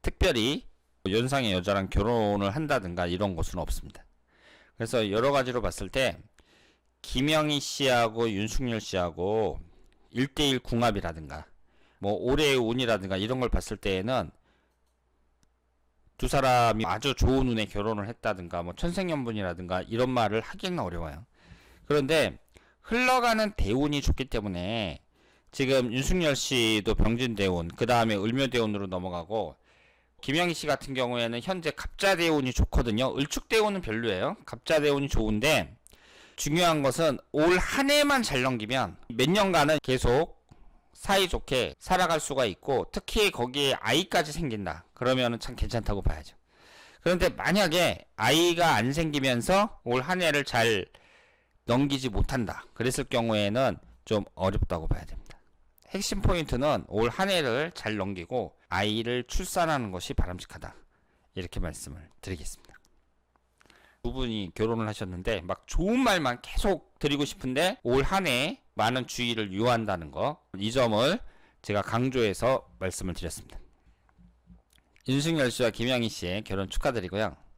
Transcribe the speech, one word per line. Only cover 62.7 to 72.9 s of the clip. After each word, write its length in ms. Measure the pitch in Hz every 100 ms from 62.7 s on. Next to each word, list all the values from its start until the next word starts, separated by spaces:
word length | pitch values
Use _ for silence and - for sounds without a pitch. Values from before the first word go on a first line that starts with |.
| - _ _ _ _ _ _ _ _ _ - _ _
두 100 | -
분이 400 | 127 127 110 92
결혼을 340 | - 110 117 107
하셨는데 540 | 104 95 90 92 104
막 220 | 87 95 -
좋은 320 | 139 180 240
말만 420 | 254 185 135 123
계속 560 | - - 208 185 _ _
드리고 260 | 151 143
싶은데 540 | 143 - 131 127 180 262
올 180 | 120 131
한 240 | 139 196 180
해 360 | 123 151 269 _
많은 340 | - 107 127 120
주의를 440 | - 120 113 104
유한다는 600 | 95 120 117 107 92 78
거, 280 | 76 120 151 _ 95
이 140 | 104
점을 480 | 123 120 104 131 208 - - _ _
제가 200 | - 104
강조해서 800 | 95 113 127 127 110 92 117 131 - -
말씀을 340 | 95